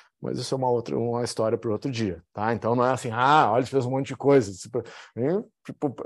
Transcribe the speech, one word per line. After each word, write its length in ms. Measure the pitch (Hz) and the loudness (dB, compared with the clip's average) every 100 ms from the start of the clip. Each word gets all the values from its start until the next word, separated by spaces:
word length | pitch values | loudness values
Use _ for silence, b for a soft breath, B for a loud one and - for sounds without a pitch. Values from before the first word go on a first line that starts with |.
| b _ | b _
Mas 160 | 127 123 | -8 -6
isso 140 | 123 135 | -4 -2
é 20 | |
uma 120 | 127 | 0
outra, 280 | 120 113 135 | 0 -2 -4
uma 260 | 117 120 | -2 -2
história 340 | 120 - 110 113 | -4 -2 0 0
pro 140 | 120 | -2
outro 200 | 107 143 | -4 -4
dia, 320 | 117 107 85 _ | -2 -4 -4 _
tá? 220 | - 107 | -4 -2
Então 220 | 113 110 123 | 0 0 2
não 100 | 123 | 2
é 60 | |
assim, 160 | 123 127 | 0 -2
"Ah, 400 | 113 131 156 123 | 0 6 6 6
olha, 140 | 117 123 | 2 2
fez 200 | 135 123 | 0 0
um 40 | |
monte 180 | 131 139 | -2 -4
de 80 | - | -2
coisa." 380 | 135 139 101 | 6 6 4
Tipo, 300 | 95 113 123 - B B - | -6 -8 -8 -8 B B -4
hum, 260 | 131 185 - _ - | -2 -2 -4 _ -16
tipo, 300 | - 147 113 | -6 -6 -4